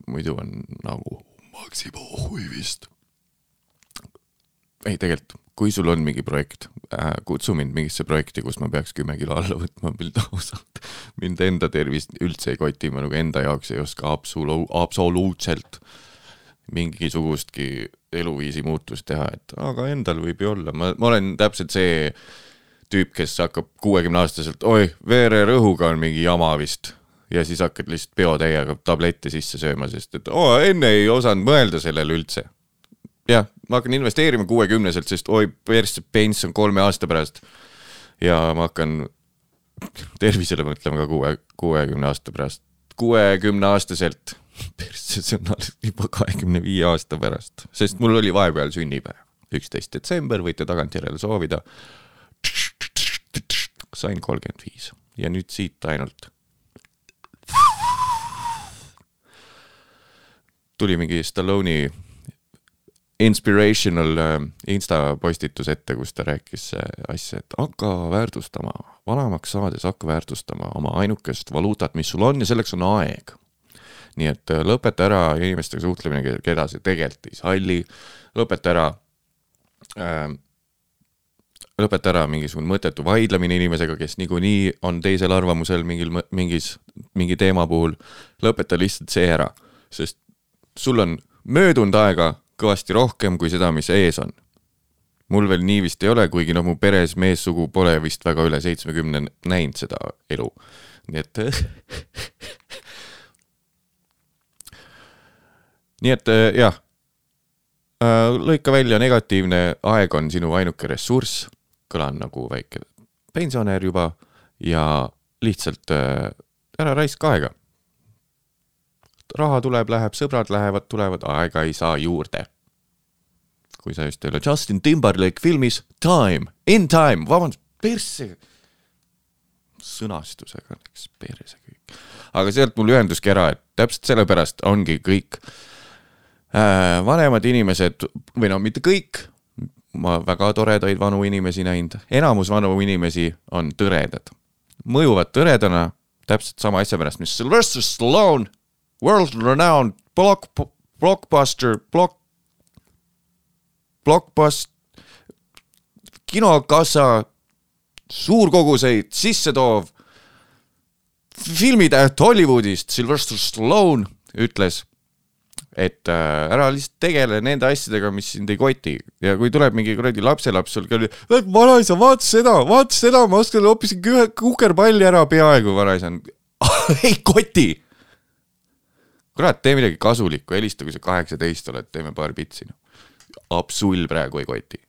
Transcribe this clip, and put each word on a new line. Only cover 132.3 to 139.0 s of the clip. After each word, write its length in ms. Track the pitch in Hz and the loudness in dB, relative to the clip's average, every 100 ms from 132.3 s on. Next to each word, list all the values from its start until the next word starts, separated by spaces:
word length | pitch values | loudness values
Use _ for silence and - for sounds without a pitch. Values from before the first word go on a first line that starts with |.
Aga 180 | - 98 | 0 2
sealt 220 | 120 127 113 | 2 2 2
mul 140 | 110 | 4
ühenduski 400 | 131 98 85 101 | 4 4 0 2
ära, 200 | 95 82 | 4 2
et 80 | - _ - | 0 _ -2
täpselt 300 | 120 - - | -2 -2 0
sellepärast 560 | 117 98 90 78 - 98 | 2 4 2 2 -2 0
ongi 300 | 104 82 82 | 2 0 -2
kõik, 400 | - 95 - - - - - - - - _ _ _ _ _ | 0 0 0 -14 -18 -20 -20 -20 -20 -20 _ _ _ _ _
äh, 460 | 107 104 95 90 87 101 | 0 4 4 4 2 2
vanemad 400 | 160 147 113 117 | 2 4 2 2
inimesed, 640 | 123 98 92 87 - - - - - | 2 2 2 0 -2 -10 -12 -10 -2
või 160 | 104 | 0
no 80 | 95 | 0
mitte 240 | 107 135 | -2 -2
kõik, 380 | 170 196 | 0 0